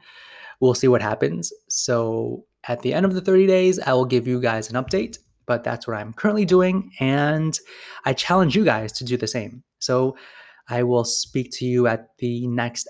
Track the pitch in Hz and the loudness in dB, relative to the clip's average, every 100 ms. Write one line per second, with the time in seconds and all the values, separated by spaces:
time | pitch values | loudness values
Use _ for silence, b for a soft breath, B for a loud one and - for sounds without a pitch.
0 | B B B B B B 127 123 131 120 | B B B B B B 2 4 4 4
1 | 104 107 139 170 - - _ - - 120 | 2 0 -2 -2 -6 -10 _ -6 -2 0
2 | 113 113 117 123 - _ - 120 123 151 | 0 -2 -4 -8 -14 _ -8 -4 -2 0
3 | 190 185 185 190 190 185 185 180 147 127 | 0 0 2 4 6 4 4 2 2 2
4 | 127 123 120 123 120 110 107 120 131 190 | 2 0 0 0 0 -2 -2 -6 -2 -4
5 | 226 - _ _ - 120 120 117 - 110 | -4 -10 _ _ -4 -2 -2 -6 -6 -8
6 | 107 - 214 214 190 185 185 185 - - | -8 -4 0 2 4 4 4 0 -4 -4
7 | 131 143 147 156 156 - B B B B | 0 2 0 0 -2 -4 B B B B
8 | 135 131 - 185 170 180 175 110 110 - | -4 -2 2 2 4 4 2 2 -2 -8
9 | 123 123 110 123 101 120 - _ - 127 | -4 -4 -2 -4 -8 -12 -20 _ -2 0
10 | 131 131 B B B B - 120 123 120 | 0 -4 B B B B -8 -2 0 0
11 | 117 - - 135 123 - 127 123 120 113 | 0 -2 -2 -4 -6 -6 -2 2 2 0
12 | - _ 123 120 123 120 120 - - | -6 _ -4 -4 -4 -2 -4 -6 -6